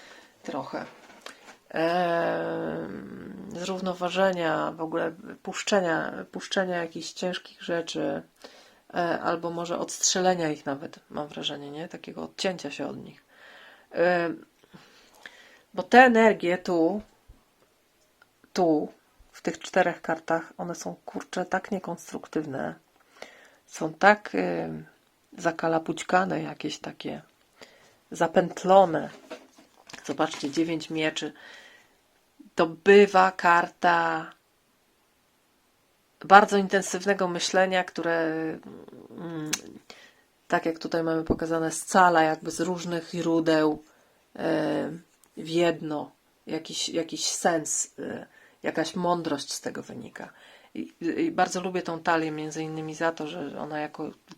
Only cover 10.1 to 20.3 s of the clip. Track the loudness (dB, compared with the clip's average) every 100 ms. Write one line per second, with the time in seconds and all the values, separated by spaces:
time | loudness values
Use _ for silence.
10.1 | 2 2 2 0 -2 -6 -8 -10 -18 -12
11.1 | -10 -8 -8 -8 -8 -12 -12 -12 -14 -14
12.1 | -12 -12 -4 -4 -4 -8 -8 -8 -8 -14
13.1 | -20 _ _ -20 -20 -20 -20 _ 0 2
14.1 | 2 0 -6 -12 _ _ -20 -20 -20 -20
15.1 | -20 -20 -20 -20 -20 _ -8 8 10 12
16.1 | 10 6 6 0 -2 0 2 2 0 -8
17.1 | _ _ -20 _ _ _ _ _ _ _
18.1 | _ _ _ _ 2 4 4 0 -10 _
19.1 | _ _ -8 -6 -6 -2 2 2 0 -4
20.1 | -4 -2